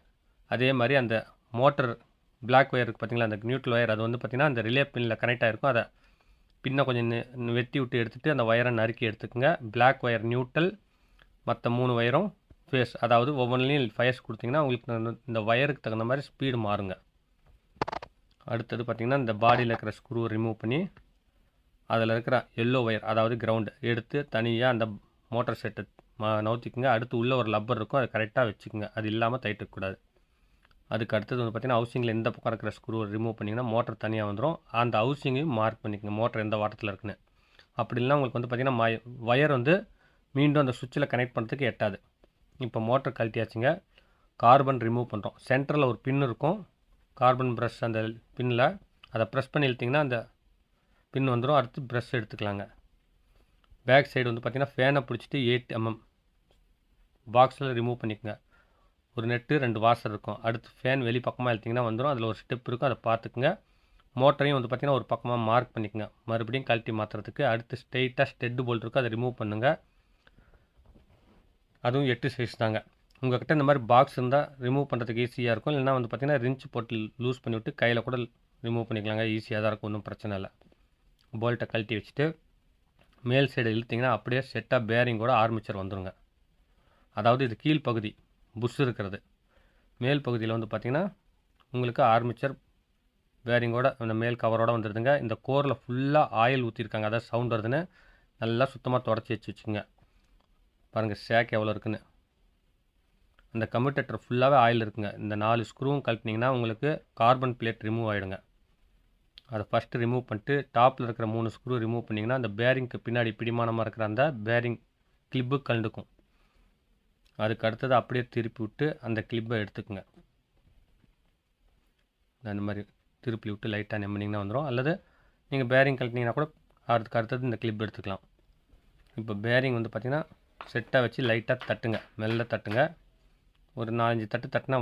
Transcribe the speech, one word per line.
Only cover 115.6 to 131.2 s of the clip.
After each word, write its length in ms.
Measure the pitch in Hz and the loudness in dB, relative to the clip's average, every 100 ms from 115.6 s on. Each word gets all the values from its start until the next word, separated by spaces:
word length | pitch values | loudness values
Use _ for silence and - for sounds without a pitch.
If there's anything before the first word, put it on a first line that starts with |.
கழண்டுக்கும். 440 | - 117 107 - - _ _ _ _ _ _ _ _ _ _ _ _ - | 0 -2 -2 -8 -18 _ _ _ _ _ _ _ _ _ _ _ _ -4
அதுக்கு 280 | 107 113 113 | -2 0 -2
அடுத்தது 260 | 113 131 | -2 2
அப்படியே 320 | 123 - 123 120 | 2 2 -2 -4
திருப்பி 320 | 120 113 - | -4 -4 -6
விட்டு 340 | 107 - 147 - | -8 -4 -4 -4
அந்த 240 | 117 110 107 | -6 -4 -4
கிளிப்பை 280 | 117 113 117 | -6 -4 -4
எடுத்துக்குங்க. 440 | 101 - 104 98 - - _ _ _ _ _ _ _ _ _ _ _ _ _ _ _ _ _ _ _ _ _ _ | -4 -8 -10 -12 -12 -20 _ _ _ _ _ _ _ _ _ _ _ _ _ _ _ _ _ _ _ _ _ _
அந்த 180 | 113 101 | -8 -4
மாதிரி 220 | 101 104 104 _ _ _ | -4 -6 -10 _ _ _
திருப்பி 260 | - 113 107 | -8 -6 -6
விட்டு 200 | 101 - | -8 -6
லைட்டா 300 | 104 104 107 | -6 -4 -6
நெம்புனீங்கன்னா 420 | 101 101 104 104 | -4 -4 -4 -4
வந்துரும். 240 | 101 120 151 | -4 -4 -4
அல்லது 260 | 123 131 180 _ _ _ _ - | -2 -2 -2 _ _ _ _ -6
நீங்க 140 | 139 123 | -4 2
பேரிங் 320 | 131 139 127 | 4 4 2
கழட்டினீங்கன்னா 360 | 123 120 120 | -2 -2 -2
கூட, 140 | 113 151 _ _ _ - | 0 -4 _ _ _ 0
அதுக்கு 300 | 117 110 117 | 0 0 -4
அடுத்தது 260 | 110 127 | -2 -2
இந்த 140 | 127 110 | -4 -4
கிளிப் 260 | 117 107 | -4 -4
எடுத்துக்கலாம். 400 | 107 - 98 95 _ _ _ _ _ _ _ _ _ - | -6 -8 -10 -10 _ _ _ _ _ _ _ _ _ -10
இப்போ 160 | 110 | -8
பேரிங் 400 | 101 110 123 131 | -4 2 2 2
வந்து 160 | 120 113 | 0 -2
பாத்தீங்கன்னா, 340 | 113 123 147 165 - _ - - | -6 -4 -4 -4 -14 _ -20 -8
செட்டா 280 | 123 - 131 | -8 0 2
வச்சு 220 | 117 - | 2 0